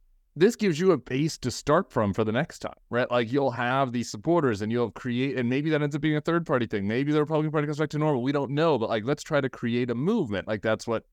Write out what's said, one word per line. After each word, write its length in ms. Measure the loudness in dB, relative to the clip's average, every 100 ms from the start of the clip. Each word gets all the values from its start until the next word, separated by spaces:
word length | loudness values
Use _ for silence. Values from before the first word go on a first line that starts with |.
| _ _ _ 2
"This 180 | 2 4
gives 240 | 0 2
you 140 | 4
a 40 | 2
base 400 | 0 -2 -2 -2
to 120 | -6
start 400 | -4 2 2 2
from 220 | 0 0
for 100 | 2
the 80 | 0
next 280 | 0 -2 -6
time," 180 | -12 -14 _
right? 220 | -2 0
Like, 180 | 0 0
you'll 220 | 0 0
have 400 | 0 0 0 0
these 180 | -2 -4
supporters 520 | -6 0 2 2 0
and 100 | 0
you'll 200 | 0 0
create, 460 | -4 -4 -2 -2 0
and 120 | 0
maybe 200 | 0 0
that 100 | 0
ends 140 | 0 -2
up 60 |
being 140 | -2 0
a 60 |
third 240 | 0 0 0
party 200 | 0 0
thing. 220 | -2 -2
Maybe 240 | 0 0
the 80 | 0
Republican 320 | 2 0 0
Party 160 | -2 -2
goes 120 | -2
back 100 | -2
to 80 | 0
normal. 260 | 0 0
We 80 | 0
don't 200 | -2 0
know, 260 | 0 2 2
but, 100 | 0
like, 160 | -2
let's 200 | -2 -4
try 180 | -2 -2
to 80 | -2
create 400 | -4 -2 0 0
a 60 | 0
movement. 520 | 0 0 0 -2 -4
Like, 140 | -2
that's 260 | 0 -2 -2
what 160 | -4 -6